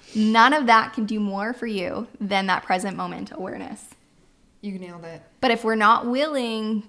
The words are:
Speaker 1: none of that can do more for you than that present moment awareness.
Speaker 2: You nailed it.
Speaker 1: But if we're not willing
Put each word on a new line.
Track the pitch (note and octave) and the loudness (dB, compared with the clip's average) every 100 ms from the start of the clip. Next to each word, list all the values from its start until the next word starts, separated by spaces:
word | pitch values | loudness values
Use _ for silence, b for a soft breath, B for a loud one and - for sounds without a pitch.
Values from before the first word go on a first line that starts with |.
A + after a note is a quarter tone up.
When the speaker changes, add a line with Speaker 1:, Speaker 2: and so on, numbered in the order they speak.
| - | -8
Speaker 1:
none | A3 G#3+ A3+ B3+ | 0 4 6 6
of | D4+ A#3+ | 6 6
that | A3 A#3+ | 6 4
can | - G#3+ | -2 -4
do | G#3+ | -2
more | G#3 G3 G#3+ | -2 -4 -6
for | B3 A#3 | -6 -6
you | G3+ F3 - A#3 - | -4 -4 -6 -8 -10
than | G3+ G3 F#3+ | -4 -2 0
that | F3+ | -2
present | - F#3 G3 F3+ | 0 -2 -2 -6
moment | F3+ E3+ G3 | -8 -8 -12
awareness. | - F#3 - - G#3 - - _ _ _ _ _ _ | -10 -10 -10 -12 -14 -18 -20 _ _ _ _ _ _
Speaker 2:
You | G#3 F#3 | -12 -10
nailed | F3+ F3 | -12 -16
it. | E3 E3 - _ | -16 -18 -20 _
Speaker 1:
But | G3 | 0
if | A3+ | 0
we're | A3 | 0
not | A3 G#3+ A#3 A#3+ | 4 4 4 2
willing | B3+ D#4 C#4+ A#3+ A3 G#3+ A3 | 0 0 -2 -4 -4 -2 -4